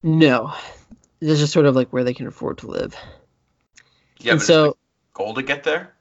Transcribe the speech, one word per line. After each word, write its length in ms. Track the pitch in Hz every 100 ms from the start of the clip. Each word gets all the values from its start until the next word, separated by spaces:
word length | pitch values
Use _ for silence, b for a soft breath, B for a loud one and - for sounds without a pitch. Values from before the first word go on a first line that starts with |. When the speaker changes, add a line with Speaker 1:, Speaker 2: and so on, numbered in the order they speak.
Speaker 1:
No. 540 | 165 160 156 123 113 B B B B - _ _
This 100 | 151
is 60 | 151
just 120 | 151
sort 140 | 170 143
of, 80 | 131
like, 180 | 123
where 100 | 127
they 120 | 123 127
can 100 | 117
afford 320 | - - -
to 80 | -
live. 280 | - - - B B _ _ _ _ _ _ _ _ _ _
Speaker 2:
Yeah, 120 | 117
Speaker 1:
And 80 | 147
Speaker 2:
but 60 | -
Speaker 1:
so 180 | 160 151
Speaker 2:
is 40 |
the 40 | - _ _ _
goal 200 | - 101 110
to 80 |
get 200 | 135 139
there? 300 | 156 160 185 _